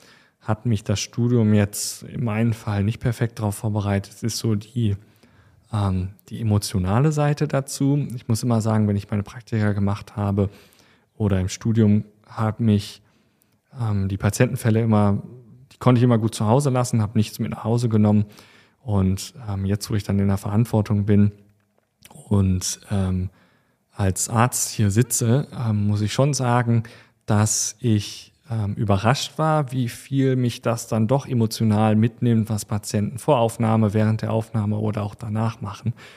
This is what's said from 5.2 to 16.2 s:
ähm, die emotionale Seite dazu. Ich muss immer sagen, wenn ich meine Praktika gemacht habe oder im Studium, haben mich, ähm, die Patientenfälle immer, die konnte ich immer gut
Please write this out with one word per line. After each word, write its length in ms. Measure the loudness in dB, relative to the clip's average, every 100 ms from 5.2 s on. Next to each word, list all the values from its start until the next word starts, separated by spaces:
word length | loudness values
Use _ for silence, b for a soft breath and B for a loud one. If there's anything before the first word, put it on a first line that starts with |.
| b b b b b
ähm, 360 | -2 -2 -2 -4 -10 -14
die 100 | -6
emotionale 720 | 0 0 0 -2 0 2 2
Seite 360 | 2 0 0 -2
dazu. 600 | -2 -4 -2 0 0 -2 -6
Ich 120 | -4
muss 140 | -2
immer 180 | 0 0
sagen, 260 | 2 2 2
wenn 80 | 0
ich 160 | -2
meine 120 | -4
Praktika 500 | -6 -12 -6 -2 0
gemacht 420 | 0 -2 -4 -8 -4
habe 340 | -2 0 0 b b b b b b -4
oder 220 | 0 0
im 100 | -2
Studium, 560 | -4 0 4 4 4 0 _ -14
haben 400 | -4 -4 0 2
mich, 360 | 2 0 -12 _ _ _ _ _ _ _ -6
ähm, 280 | -4 -2 -2
die 100 | -2
Patientenfälle 640 | 0 2 0 0 0 2
immer, 400 | 4 4 4 0 -4 -18 -20 -20 -20
die 40 | -2
konnte 220 | 2 4
ich 40 |
immer 140 | 4
gut 160 | 4